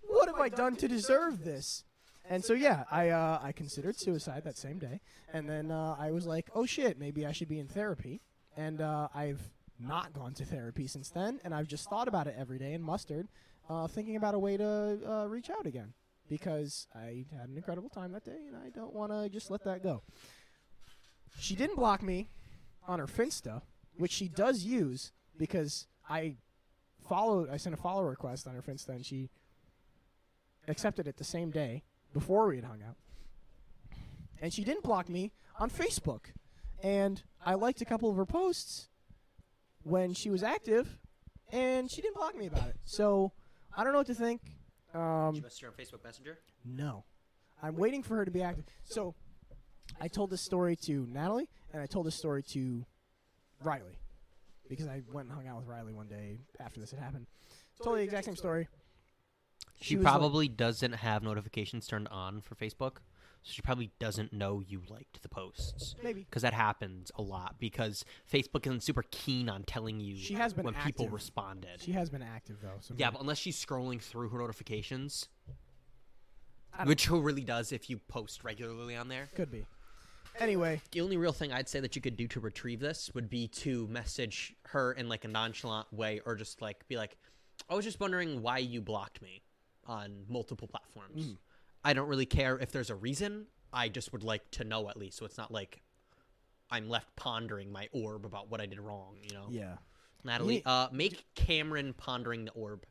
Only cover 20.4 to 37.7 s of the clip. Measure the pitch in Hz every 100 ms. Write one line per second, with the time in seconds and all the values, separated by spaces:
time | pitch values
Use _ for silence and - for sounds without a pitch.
20.4 | - - _ - - - - _ - -
21.4 | - 190 285 392 240 196 190 180 208 -
22.4 | - - - - - 180 170 - 247 -
23.4 | - 110 - - - - 175 - 190 151
24.4 | 220 254 185 247 151 131 - _ _ -
25.4 | 156 190 151 - - _ - 156 160 127
26.4 | - _ _ _ _ _ - 180 220 202
27.4 | 156 147 180 156 175 190 180 131 131 131
28.4 | - 127 127 139 - 127 127 135 131 -
29.4 | _ _ - _ _ _ _ _ _ _
30.4 | _ _ - 151 160 - 147 - 139 170
31.4 | 170 151 139 123 - _ _ 147 - 190
32.4 | 220 131 120 110 104 120 - - - -
33.4 | - - - - - - - - - -
34.4 | 165 175 202 339 349 208 180 175 202 -
35.4 | - - 226 - 427 - - 117 - -
36.4 | - - - - 190 202 196 196 - -
37.4 | - 190 233